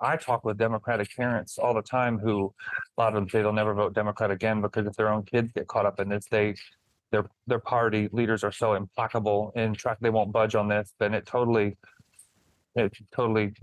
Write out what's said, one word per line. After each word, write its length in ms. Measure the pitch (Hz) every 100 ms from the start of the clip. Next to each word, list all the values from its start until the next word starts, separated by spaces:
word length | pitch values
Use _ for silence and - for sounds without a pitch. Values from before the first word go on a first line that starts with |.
I 160 | 123 160
talk 260 | - 117
with 140 | 110 104
Democratic 580 | 113 110 - 110 101 -
parents 420 | 123 117 - -
all 160 | 123
the 80 | 113
time 380 | - 127 123 110
who, 340 | 110 101 98 - - - - -
a 40 |
lot 80 | 113
of 40 | 107
them 140 | 98
say 120 | 110
they'll 120 | 104
never 200 | 107 107
vote 200 | 101 98
Democrat 360 | 104 104 - 104
again 320 | 95 110 107
because 260 | 101 113 104
if 80 | 104
their 140 | 107
own 140 | 107
kids 280 | 98 120 117
get 140 | - -
caught 180 | 117 101
up 140 | 98
in 100 | 98
this, 160 | 104 -
they, 260 | 110 104 95 - - _ _ _
their, 140 | 107 101 _ -
their 120 | 117
party 500 | - 123 113 107 104
leaders 320 | 113 113 110
are 80 | 104
so 220 | - 113
implacable 800 | 98 95 - 113 117 104 104 107 120
and 220 | 113 104
track, 200 | 123 110
they 80 | 117
won't 220 | 110 104
budge 240 | 113 110 107
on 120 | 104
this. 260 | 104 104 -
Then 140 | 104
it 120 | 107 -
totally, 520 | 123 120 113 104 - - _ _ _ _ _ _ _ _ 120
it 160 | - - 107 -
totally 380 | 117 110 104 104